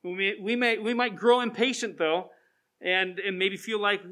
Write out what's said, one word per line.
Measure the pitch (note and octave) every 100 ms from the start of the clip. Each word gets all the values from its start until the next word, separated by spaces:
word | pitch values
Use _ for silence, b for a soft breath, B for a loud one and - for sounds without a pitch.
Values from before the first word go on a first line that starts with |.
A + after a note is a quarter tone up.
We | F3+
may, | F#3 G3 -
we | G3
may, | A#3+ A#3+ A3
we | A3
might | A#3+ A#3+
grow | F#3+ A3+ B3
impatient, | A#3+ G#3+ B3+ A#3+ A3 D3+
though, | D#3+ E3+ F3 b b b b _
and, | F3 F#3 F#3 F3+
and | G3 F#3
maybe | F#3 G3
feel | - G#3+
like | G#3 G3+ F3